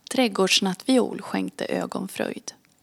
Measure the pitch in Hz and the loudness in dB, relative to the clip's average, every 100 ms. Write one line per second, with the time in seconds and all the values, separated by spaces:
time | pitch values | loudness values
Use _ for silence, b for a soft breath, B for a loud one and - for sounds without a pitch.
0 | - - 247 196 190 - 196 185 - 262 | -4 0 2 2 2 4 2 -2 2 4
1 | 220 - - 196 - - - - - - | 4 -2 -6 -4 -4 -4 -4 -2 -4 -4
2 | 190 - - - - - _ _ | -6 -4 -4 -4 -10 -14 _ _